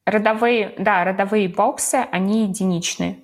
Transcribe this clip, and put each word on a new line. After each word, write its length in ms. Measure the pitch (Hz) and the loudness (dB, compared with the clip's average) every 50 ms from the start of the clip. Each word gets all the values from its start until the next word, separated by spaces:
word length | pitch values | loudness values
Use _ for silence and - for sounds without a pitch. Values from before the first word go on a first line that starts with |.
| - | -4
Родовые, 680 | - 202 214 208 220 220 220 240 233 240 226 208 190 - - | 0 0 2 2 2 2 2 2 2 2 2 0 -2 -4 -2
да, 260 | 196 208 208 185 175 | 0 2 2 2 2
родовые 440 | 185 190 196 196 196 214 214 202 180 | 0 0 0 0 0 2 0 0 0
боксы, 580 | 175 - 202 247 277 - - - - 269 - - - | 0 0 0 0 0 -2 -2 0 0 0 0 0 -2
они 300 | 180 190 190 214 220 220 | -2 0 0 0 0 0
единичные. 720 | 196 190 - 190 190 180 170 175 - - - 180 175 196 - | 0 -2 -2 0 0 0 0 -2 -4 -4 -4 -4 -4 -6 -8